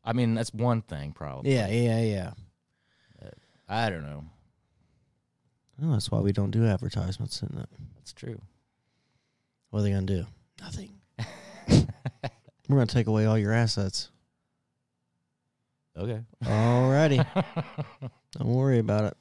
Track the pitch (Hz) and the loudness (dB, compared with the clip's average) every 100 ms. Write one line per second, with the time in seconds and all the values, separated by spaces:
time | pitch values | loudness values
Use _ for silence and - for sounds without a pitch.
0 | 117 120 117 113 117 110 123 113 - 76 | -2 0 0 0 -4 -2 0 0 -4 -10
1 | 73 - 73 65 120 127 98 113 120 113 | -10 -10 -12 -6 0 0 2 2 2 2
2 | 113 101 87 - - _ _ _ _ _ | 0 -2 -6 -12 -20 _ _ _ _ _
3 | _ _ - - _ _ - 107 113 87 | _ _ -20 -20 _ _ -8 -2 -2 -4
4 | 73 73 78 _ _ _ _ _ _ _ | -10 -12 -16 _ _ _ _ _ _ _
5 | _ _ _ _ _ _ _ - 160 113 | _ _ _ _ _ _ _ -6 0 0
6 | - 110 101 98 101 113 113 95 - - | 0 0 2 0 0 2 2 2 -2 -4
7 | 92 92 - - - - - - - - | -4 -6 -8 -8 -8 -10 -12 -16 -20 -20
8 | - - 117 107 101 _ _ _ _ _ | -20 -16 -14 -14 -18 _ _ _ _ _
9 | _ _ _ _ _ _ _ 104 101 98 | _ _ _ _ _ _ _ 0 2 0
10 | 95 95 - - _ - - - 190 - | 0 -2 -4 -14 _ -20 -14 -12 -14 -20
11 | _ - 113 - - - - - - - | _ -12 -12 -12 -20 -14 4 4 4 -6
12 | - _ 131 _ _ _ - 139 117 123 | -12 _ -12 _ _ _ 2 2 4 2
13 | 110 110 110 110 104 113 113 - 98 - | 2 2 4 2 2 2 2 0 -4 -6
14 | - _ _ _ _ _ _ _ _ _ | -10 _ _ _ _ _ _ _ _ _
15 | _ _ _ _ _ _ _ _ _ 82 | _ _ _ _ _ _ _ _ _ -8
16 | 104 110 117 _ 113 107 117 120 131 135 | -6 -6 -10 _ -2 2 4 4 4 4
17 | 156 131 127 190 - - - - 143 - | 4 4 2 0 -2 -6 -8 -10 -12 -12
18 | 131 _ _ - 117 123 135 123 107 104 | -16 _ _ -4 0 2 4 4 4 2
19 | 107 - | 0 -4